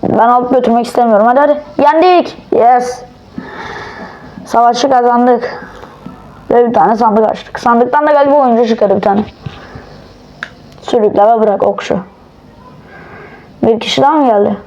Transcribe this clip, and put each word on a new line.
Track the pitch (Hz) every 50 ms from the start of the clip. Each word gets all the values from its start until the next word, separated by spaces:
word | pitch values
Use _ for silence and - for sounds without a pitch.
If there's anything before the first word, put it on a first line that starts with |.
| -
Ben | - - - 220 233
alıp | 247 247 247 247 262
götürmek | 262 247 226 233 240 233
istemiyorum. | 233 - - 240 233 220 196 214 233
Hadi, | 247 269
hadi. | 285 294 294 294 - - - -
Yendik. | 277 285 302 320 339 370 359 349 277 - - - - -
Yes. | - - 220 233 254 247 247 247 247 - - - - - - - - - - - - - - - - - - - - - - - - - - - - - -
Savaşı | - - 233 233 240 240 240 - 277
kazandık. | 269 247 240 240 240 240 240 247 247 233 240 - - - - - - - - - - - - - - - - - - - - -
Ve | - 240 240 240
bir | 233
tane | 220 196 185 226
sandık | 208 240 220 196 220 220 208
açtık. | - - - - - -
Sandıktan | - 247 240 233 247 247 - 294 294 302
da |
galiba | 294 285 277 285 277
oyuncu | 294 277 254 233 226 240 220
çıkardı | 226 220 214 202 196
bir | 202
tane. | 180 214 196 208 208 - - - - - - - - - - - - - - - - - - - - - - - - - - - - - - -
Sürükle | - - - 240 214 208 - - 202 214
ve | 233 226
bırak, | 220 214 202 202 -
okşu. | 208 196 - - - - 185 185 - - - - - - - - - - - - - - - - - - - - - - - - - - - - - - - -
Bir | - 233 214
kişi | - - - -
daha | 262 277
mı | 311 311 285 254
geldi? | 220 208 202 220 208 202 -